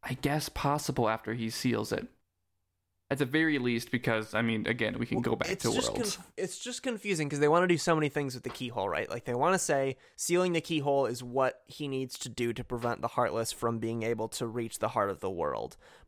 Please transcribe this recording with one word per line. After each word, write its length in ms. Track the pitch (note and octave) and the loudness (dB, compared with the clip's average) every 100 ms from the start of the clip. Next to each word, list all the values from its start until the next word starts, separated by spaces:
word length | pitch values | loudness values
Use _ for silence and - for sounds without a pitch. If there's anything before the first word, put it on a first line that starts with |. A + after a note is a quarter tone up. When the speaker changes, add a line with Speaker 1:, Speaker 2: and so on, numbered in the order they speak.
Speaker 1:
I 100 | - | -6
guess, 340 | B2+ C#3+ D3+ - | -2 2 2 0
possible 600 | - C#3+ D3 - C3+ A2+ | -2 2 2 0 2 2
after 260 | A2 - | 2 -2
he 160 | A#2 A2+ | -4 -4
seals 400 | A2+ B2+ A2 A2 | 0 0 2 0
it. 160 | - A#3+ _ _ _ _ _ _ _ _ _ _ | -4 -4 _ _ _ _ _ _ _ _ _ _
At 80 | C3+ | -2
the 60 | C3+ | 2
very 320 | D3+ D#3+ D3 | 4 4 4
least, 320 | B2 A#2 A#2 | 2 0 0
because, 440 | B2 B2 A2+ G#2+ | -2 2 0 2
I 80 | G#2+ | 0
mean, 260 | A#2 A2 - | 2 2 0
again, 280 | A#2+ A2 G2+ | 0 0 -2
we 40 | |
can 120 | A#2+ B2 | -2 0
Speaker 2:
Well, 60 | |
Speaker 1:
go 120 | A#2+ | 0
back 140 | A#2 - | 0 -2
Speaker 2:
it's 140 | F#3+ | 0
Speaker 1:
to 80 | A#2 | 0
Speaker 2:
just 200 | A2+ - | 0 0
Speaker 1:
worlds. 220 | - G#3+ | -2 -4
Speaker 2:
conf-, 160 | - - - | -4 -10 -6
it's 220 | F3+ - | -6 -6
just 240 | - B3 | -10 -6
confusing, 440 | C4+ A3 G#3 F3 D3 | -6 -4 -2 -2 0
'cause 120 | D3 | 2
they 80 | D3 | 4
wanna 180 | E3 F3+ | 6 4
do 100 | E3+ | 2
so 200 | - D#3+ | 4 2
many 120 | D3+ | 2
things 260 | D3+ C#3+ B2+ | 0 -4 -4
with 80 | |
the 60 | C3 | -8
keyhole, 380 | - B2 A2+ G2 | -8 -6 -2 -2
right? 220 | D#2+ - | -2 -4
Like, 140 | - | -6
they 100 | - | -4
wanna 240 | A#2+ D#3 F#3+ | 0 4 2
say 380 | - C#3+ C3+ C3 - | 2 2 0 -4 -12
sealing 380 | - - F3 F3+ | -8 0 2 4
the 80 | E3+ | 2
keyhole 460 | D#3+ E3 C#3 C#3 B2+ | 0 -2 2 2 2
is 180 | A#2+ | 0
what 400 | B2 B2 C3 - _ | -4 2 2 0 _
he 220 | - D3 | -10 -6
needs 280 | C3+ C3 - | -4 -4 -6
to 80 | C3+ | -10
do 240 | A2 A#2+ | -2 -2
to 100 | A#2 | -2
prevent 380 | B2 B2 A#2+ A#2 | -6 -4 -2 -2
the 80 | A#2 | -2
Heartless 420 | - A#2+ G2+ A2+ | 0 0 2 -2
from 300 | - A#2 A#2 | -2 -2 0
being 240 | A2+ A#2 | -2 -2
able 240 | A2+ A2+ A2+ | 0 0 -2
to 180 | - A#2+ | -4 -4
reach 320 | A2+ A2+ - | -4 -6 -2
the 120 | A2 | -2
heart 200 | A#2 G2+ | 2 0
of 80 | F#2 | 0
the 120 | F#2+ | -4
world. 460 | F2+ D2+ A#1 A1 - - - | -2 -2 -2 -6 -10 -20 -20